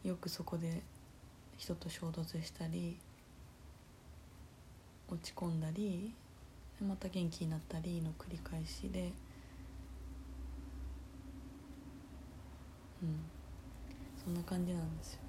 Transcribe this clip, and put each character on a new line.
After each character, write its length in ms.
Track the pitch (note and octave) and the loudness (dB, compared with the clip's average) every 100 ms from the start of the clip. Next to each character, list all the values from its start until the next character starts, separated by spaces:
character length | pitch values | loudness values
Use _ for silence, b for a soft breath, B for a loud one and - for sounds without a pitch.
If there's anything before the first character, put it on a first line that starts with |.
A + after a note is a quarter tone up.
よ 120 | F#3+ F3+ | 2 2
く 120 | F3+ | 2
そ 160 | - | 0
こ 140 | E3 E3+ | 2 4
で 240 | E3 E3 - - - - - - - - | 4 2 0 -10 -14 -14 -14 -14 -14 -8
人 180 | - E3+ | 0 0
と 140 | E3+ | 0
衝 200 | - E3 | 0 0
突 340 | D#3+ D#3+ E3 | 2 2 2
し 60 | D#3+ | 0
た 160 | - E3 | 0 2
り、 300 | E3+ E3+ E3+ - - - - - - - - - - - - - - - - - - - - - | 4 2 0 -8 -14 -14 -14 -14 -12 -14 -14 -16 -16 -14 -12 -12 -12 -12 -14 -14 -14 -14 -14 -2
落 120 | F3 | -2
ち 120 | - | 0
込 160 | - F3 | 2 6
ん 120 | E3 | 6
だ 100 | D#3+ | 6
り、 420 | E3 G#3 F3 G#3 A#3 - - - - - - | 6 6 4 2 -2 -10 -12 -12 -12 -12 2
で、 60 | G3+ | 4
ま 100 | F#3+ | 4
た 120 | F#3+ | 4
元 220 | F#3 F3 | 6 4
気 160 | E3 E3 | 6 4
に 60 | |
な 60 | D#3+ | 2
っ 20 | - | 2
た 120 | E3+ | 2
り 220 | E3 E3+ | 4 4
の 100 | D#3+ D#3+ | 4 2
繰 120 | - | -2
り 80 | E3+ | -2
返 260 | - E3 D#3+ | 0 2 2
し 240 | - F#3+ | 2 2
で、 240 | F#3 F3+ F#3 B B B B B B - - - - - - - - - - - - - - - - - - - - - - - - - - - - - - - - | 4 2 0 B B B B B B -6 -6 -6 -6 -6 -4 -2 -2 -4 -2 -2 -2 -6 -8 -8 -6 -8 -8 -8 -8 -8 -8 -8 -8 -8 -8 -8 -8 -8 -10 -10 0
う 40 | E3+ | 2
ん、 140 | D#3 D#3+ - - - - - - - - - | 4 0 -4 -6 -6 -6 -6 -6 -4 -4 -2
そ 60 | - | 2
ん 40 | |
な 80 | F3 | 2
感 220 | E3+ F3+ F3 | 4 4 6
じ 80 | |
な 60 | F3 | 6
ん 180 | D#3+ D#3+ | 4 2
で 60 | |
す 100 | - | -2
よ。 60 | - | -4